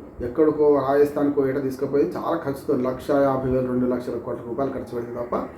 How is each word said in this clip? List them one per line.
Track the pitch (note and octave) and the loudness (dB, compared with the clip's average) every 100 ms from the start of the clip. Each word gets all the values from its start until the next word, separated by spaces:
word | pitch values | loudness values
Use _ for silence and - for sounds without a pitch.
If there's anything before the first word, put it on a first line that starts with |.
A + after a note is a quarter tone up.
| - - | -8 -10
ఎక్కడికో | A#2+ D#3+ D#3 D3 D3 | -4 2 2 4 4
రాజస్థాన్కో | C#3+ C3+ C#3+ C#3+ D3 C#3+ C#3+ C3+ | 4 4 4 2 2 0 2 0
ఎట | C3+ | 0
తీసుకుపోయి | C3+ B2+ C#3 C#3+ F3 A#2 | -4 -4 0 2 0 -2
చాలా | G#2+ E3 | -4 -2
ఖర్చుతో | C#3 C#3 - C3 B2+ | -4 -4 -2 0 0
లక్ష | B2+ - | -2 0
యాభై | C#3+ C#3 C3 C3 | 2 4 2 0
వేలు, | B2+ B2+ | 0 0
రెండు | B2 B2 | 0 0
లక్షల | B2 B2 A#2 | 0 -4 -6
కోట్ల | B2+ A#2 A#2 | -6 -8 -6
రూపాయలు | A2+ C3+ | -4 -4
ఖర్చు | B2 G#2+ | -4 -6
పెడితే | B2 A#2+ | -8 -6
తప్ప | A#2+ A#2+ A#3+ - | -6 -4 -4 -4